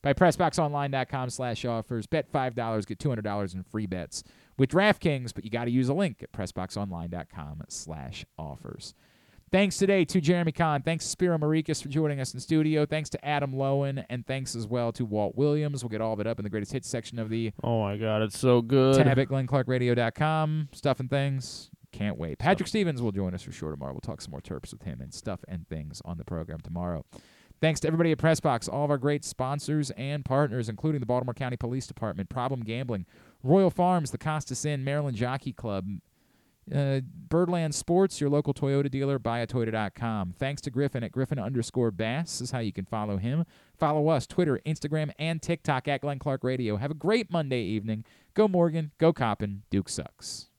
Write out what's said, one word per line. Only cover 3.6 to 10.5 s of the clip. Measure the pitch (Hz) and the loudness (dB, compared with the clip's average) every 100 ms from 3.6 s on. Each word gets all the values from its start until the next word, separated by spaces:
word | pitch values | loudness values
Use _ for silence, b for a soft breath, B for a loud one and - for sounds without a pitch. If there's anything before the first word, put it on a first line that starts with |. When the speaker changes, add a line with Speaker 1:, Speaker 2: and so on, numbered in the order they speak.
Speaker 1:
free | 90 110 104 | -6 -4 -2
bets | 90 80 - - b b b | -4 -6 -10 -14 b b b
with | 135 | 4
DraftKings, | 165 208 - 170 139 123 | 6 6 4 2 0 -4
but | - 107 | -8 -4
you | |
gotta | 117 120 | -2 2
use | 123 127 | 2 2
a | |
link | 147 196 107 | 2 0 -2
at | - | -14
pressboxonline | - 92 - 92 - 101 87 85 | -8 -6 -6 -6 -4 -6 -6 -6
dot | 87 78 | -8 -10
com | - 73 76 - | -12 -10 -10 -12
slash | - - 80 65 - - - | -12 -10 -10 -10 -12 -14 -12
offers. | 78 69 - - - - b b b b b | -10 -10 -12 -14 -16 -18 b b b b b
Thanks | 185 202 - | 4 4 4
today | 196 196 | 4 6
to | 165 190 | 6 4
Jeremy | 151 180 170 | 4 4 2